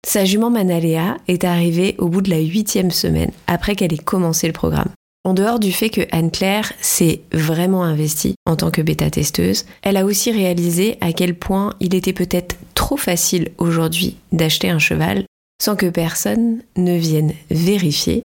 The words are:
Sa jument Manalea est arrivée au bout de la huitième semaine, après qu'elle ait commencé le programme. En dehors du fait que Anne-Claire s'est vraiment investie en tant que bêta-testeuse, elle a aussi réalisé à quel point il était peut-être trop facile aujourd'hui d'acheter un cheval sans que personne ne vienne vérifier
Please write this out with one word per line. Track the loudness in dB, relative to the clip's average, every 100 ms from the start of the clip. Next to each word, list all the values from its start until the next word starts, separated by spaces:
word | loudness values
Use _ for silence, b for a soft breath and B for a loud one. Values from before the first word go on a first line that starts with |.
| -2
Sa | 0
jument | 2 2 2
Manalea | 2 2 2 0 0 -2 -4 -2
est | 0
arrivée | 2 2 2 2 0 0
au | 0
bout | 0
de | 0
la | 0
huitième | 0 0 0 0 0
semaine, | 0 0 0 0 -4 -4
après | -2 -2
qu'elle | 0 0
ait | -2
commencé | -2 0 0 0 -2
le |
programme. | -2 -2 0 -2 -6 _ _
En | -2
dehors | 2 2 2
du | 0
fait | 0 -2
que | -2 -2
Anne-Claire | 0 0 0 0 0 -4 -6
s'est | -4 2 2 0 -4
vraiment | -2 0 0 0 0
investie | 0 0 -2 -2 -4 -2 -2
en |
tant | 0 0
que | 0
bêta-testeuse, | 0 0 0 0 -2 0 0 0 B B
elle | -2 0
a |
aussi | 0 0 0
réalisé | 0 0 0 0 2 0 0
à | -2
quel | 0 -2 -2
point | -2 -2 -2 -2
il | 0 0
était | 0
peut-être | -2 -2 -2 -2 -12 -6
trop | -2 -2 -2
facile | 0 0 0 0 -2 -2
aujourd'hui | 0 2 0 0 -4 -6 _
d'acheter | 0 2 2 0
un | 0
cheval | 0 0 0 -2 -4 _ _ _
sans | -2
que | 0 0
personne | 0 -2 -2 -2 0 0 -2 -6 0
ne | 2 2
vienne | 2 2 0 -2 -4
vérifier | 0 2 2 0 0 0 -2 -4